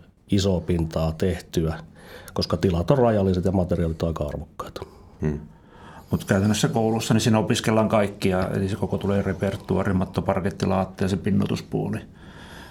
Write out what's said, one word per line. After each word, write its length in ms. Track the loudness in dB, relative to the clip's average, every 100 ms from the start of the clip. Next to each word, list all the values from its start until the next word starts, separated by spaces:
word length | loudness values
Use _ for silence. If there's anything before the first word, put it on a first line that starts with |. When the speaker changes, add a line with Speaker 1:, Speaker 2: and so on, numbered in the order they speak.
| -20 _ -2
Speaker 1:
isoa 300 | 2 2 0
pintaa 520 | 0 0 0 -2 -2
tehtyä, 640 | 0 -2 -2 -4 -2 -2 -4 -12 -20 -20 -18 -8
koska 220 | -6 -2 0
tilat 340 | 0 2 2
on 80 | 4
rajalliset 460 | 4 4 2 2
ja 80 | 2
materiaalit 500 | 0 0 0 -2 -2
on 60 | -4
aika 160 | -2
arvokkaita. 560 | -6 -8 -10 -14 -14 -14 -16 -18 -20 -6
Speaker 2:
Hmm. 200 | -4 -4 -10 -20 -20 -20 -20 -20 -6
Speaker 3:
Mut 140 | -4
käytännössä 440 | 0 2 2 2 2
koulussa, 460 | 2 2 0 2
niin 60 | 2
siinä 180 | 4 4
opiskellaan 500 | 2 0 2 2 4
kaikkia, 600 | 2 2 0 0 2 0
eli 200 | 0 -2
se 80 | -2
koko 220 | -2 0
tulee 240 | 0 2
repertuaari, 680 | 0 0 -2 -2 -2 0 2
matto, 300 | 0 0 0
parketti, 440 | 0 0 -2 0 0
lattia, 420 | 2 0 -2 -2
se 80 | 0
pinnotuspuoli. 800 | 0 0 2 -2 -4 -4 -4 -6 -10 -18 -20 -18 -18 -18 -18